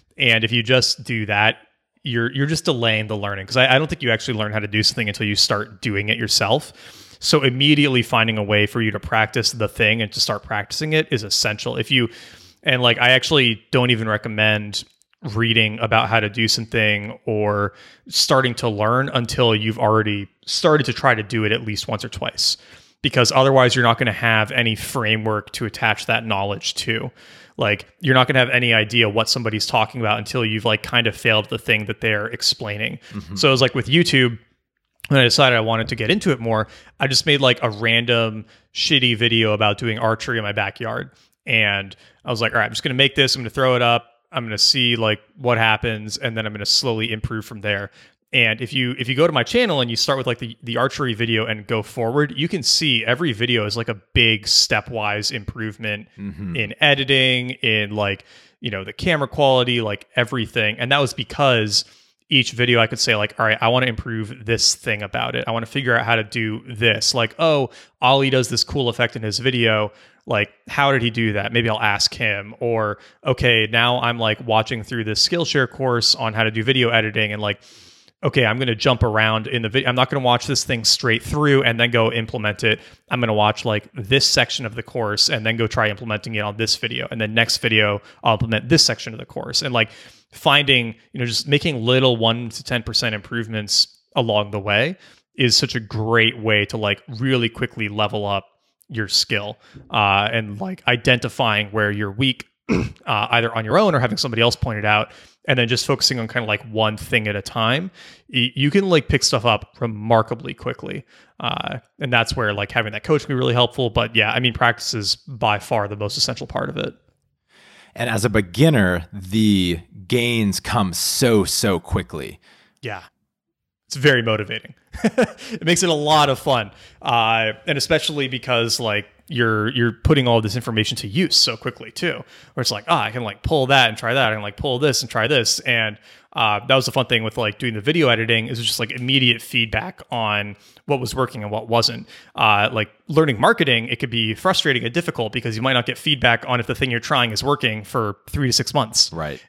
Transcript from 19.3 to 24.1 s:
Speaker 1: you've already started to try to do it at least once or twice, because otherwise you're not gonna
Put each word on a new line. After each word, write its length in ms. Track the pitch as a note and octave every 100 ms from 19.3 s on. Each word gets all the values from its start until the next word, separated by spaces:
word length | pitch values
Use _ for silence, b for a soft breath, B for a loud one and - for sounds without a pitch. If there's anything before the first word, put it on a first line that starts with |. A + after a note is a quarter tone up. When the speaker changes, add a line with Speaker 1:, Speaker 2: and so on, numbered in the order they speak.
| - A#2 G#2+
Speaker 1:
you've 240 | A2 G#2
already 500 | G#2+ A2 G#2+ G2+ G2 _ -
started 400 | - E3 D3+ C3
to 80 |
try 220 | - C3+ A2
to 80 |
do 200 | G#2 A2+
it 80 | G#2+
at 140 | A#2 G#2+
least 220 | G2+ -
once 180 | A2 -
or 40 |
twice, 460 | - - - - - B B B B
because 300 | C3+ B2+ A#2+
otherwise 440 | C3+ C3+ C3+ B2 B2+
you're 80 |
not 140 | A#2 A2+
gonna 160 | A#2+